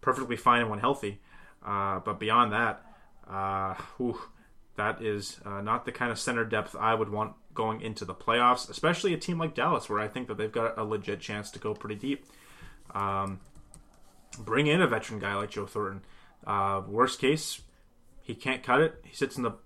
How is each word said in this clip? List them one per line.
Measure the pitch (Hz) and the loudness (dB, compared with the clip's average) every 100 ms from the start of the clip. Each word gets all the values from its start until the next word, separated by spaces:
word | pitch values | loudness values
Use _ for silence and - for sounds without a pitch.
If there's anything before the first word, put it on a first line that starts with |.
perfectly | - 131 123 117 | 2 0 -2 0
fine | - 120 117 | 4 6 4
when | 104 | 0
healthy. | 120 139 101 104 - - - - | 0 0 -2 -8 -16 -20 -20 -16
Uh, | 104 101 98 92 | -4 -2 0 -2
but | 101 101 | -4 -4
beyond | 107 117 117 | 2 4 4
that, | 104 117 104 - - - - - | 4 0 -2 -12 -20 -20 -20 -10
uh, | 98 98 95 95 95 - - | -4 -2 0 -2 -4 -10 -4
whew, | 123 110 - - - - - - | -2 -2 -10 -18 -20 -20 -16 -2
that | 104 - | -2 0
is, | 110 104 101 - | -2 -2 -4 -10
uh, | 101 101 | -10 -6
not | 101 117 | 0 0
the | - | -2
kind | 117 123 | -4 -2
of | 110 | -2
center | - 120 | -2 0
depth | 110 107 104 - | 2 0 -2 0
I | 110 | 2
would | 113 107 | 2 0
want | 104 107 - - | -2 -4 -6 -14
going | - 110 110 | -2 0 0
into | 113 107 | -4 -6
the | 92 | -8
playoffs, | 92 - 117 123 123 - | -6 2 6 6 6 0
especially | - 160 170 202 | 0 2 2 2
a | 165 | 0
team | - 170 | 0 -2
like | 165 | -2
Dallas, | - 165 139 - | 0 2 2 0
where | 104 | -2
I | 107 | -2
think | 127 123 | -4 -6
that | 107 | -4
they've | 107 | -2
got | 117 113 113 | 0 0 -2
a | |
legit | 107 107 98 98 | -2 -2 -2 -6
chance | - 104 101 | -4 -6 -6
to | - | -8
go | 107 | -6
pretty | 107 104 107 | -6 -6 -6
deep. | 131 139 - - - - - - - | -2 -4 -6 -20 -20 -20 -18 -18 -10
Um, | 98 101 98 98 95 - - - - - - - - - - | -2 0 0 -2 -6 -12 -20 -20 -20 -20 -20 -20 -20 -20 -14
bring | 107 117 147 | -2 2 4
in | 160 | 6
a | 165 | 4
veteran | 113 - 107 | 2 -2 -6
guy | 101 | -2
like | 101 101 | -2 -4
Joe | - 101 | -6 -6
Thornton. | 110 101 98 - - - - - | -4 -4 -6 -14 -20 -20 -18 -4
Uh, | 101 98 98 98 | 0 0 -2 -2
worst | 104 123 - | 2 2 4
case, | 131 156 - - - _ - _ - - | 2 2 0 -8 -12 _ -20 _ -20 -20
he | - | -10
can't | 113 131 131 | -6 -4 -4
cut | - 127 | 4 6
it. | 160 - | 6 2
He | - - | -16 -2
sits | 143 - | -2 0
in | |
the | 120 107 | -2 -4